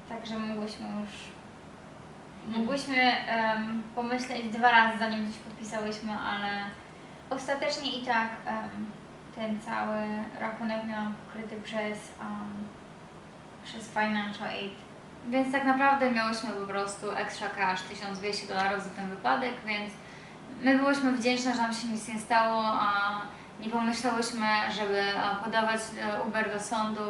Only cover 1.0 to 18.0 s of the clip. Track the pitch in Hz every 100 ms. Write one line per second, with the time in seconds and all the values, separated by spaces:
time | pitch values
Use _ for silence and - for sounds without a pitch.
1 | 208 - - - - - - - - -
2 | - - - - 220 226 226 277 277 254
3 | 254 226 - 226 220 214 220 226 - 240
4 | 240 247 262 233 226 226 240 233 220 208
5 | 220 214 214 - 220 - 220 220 214 208
6 | 220 208 - 202 202 202 202 - - -
7 | - - - 262 285 277 294 302 269 247
8 | 254 226 220 220 214 220 214 208 214 -
9 | - - - 233 220 214 226 220 214 214
10 | 214 214 220 - 220 220 220 220 220 214
11 | 214 208 - 214 214 214 208 220 214 208
12 | - - 214 208 208 208 208 - - -
13 | - - - - - - - 226 208 214
14 | 214 208 208 208 190 - 196 - - -
15 | - - 240 262 262 269 262 262 277 277
16 | 254 226 220 226 220 196 196 196 196 -
17 | 208 196 202 - 202 202 185 190 - 202